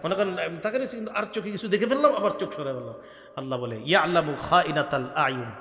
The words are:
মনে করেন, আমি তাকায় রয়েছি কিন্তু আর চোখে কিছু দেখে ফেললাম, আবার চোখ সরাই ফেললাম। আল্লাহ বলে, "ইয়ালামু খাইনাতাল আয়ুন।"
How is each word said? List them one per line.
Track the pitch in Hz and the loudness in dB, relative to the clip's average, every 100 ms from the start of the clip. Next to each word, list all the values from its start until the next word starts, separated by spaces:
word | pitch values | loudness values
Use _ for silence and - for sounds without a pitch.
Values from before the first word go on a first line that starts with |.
মনে | 160 | -2
করেন, | 190 196 175 | 0 0 0
আমি | 165 165 | -4 -4
তাকায় | 214 262 | -2 -2
রয়েছি | 262 226 | -4 -6
কিন্তু | 220 | -6
আর | 208 208 | -4 -4
চোখে | 226 196 | -4 -6
কিছু | 202 220 | -6 0
দেখে | 196 220 | 2 2
ফেললাম, | 269 294 | 4 4
আবার | 233 202 | 4 0
চোখ | - 190 | 0 -4
সরাই | - 135 | -4 -6
ফেললাম। | 123 117 117 - - - - | -6 -8 -12 -16 -20 -12 -10
আল্লাহ | 135 127 | -4 -4
বলে, | 120 110 | -4 -6
"ইয়ালামু | 120 185 160 170 151 143 - | 2 4 6 2 2 -4 4
খাইনাতাল | 175 175 151 139 139 127 | 4 4 0 0 -2 -2
আয়ুন।" | 156 135 131 117 104 | 0 0 0 -6 -10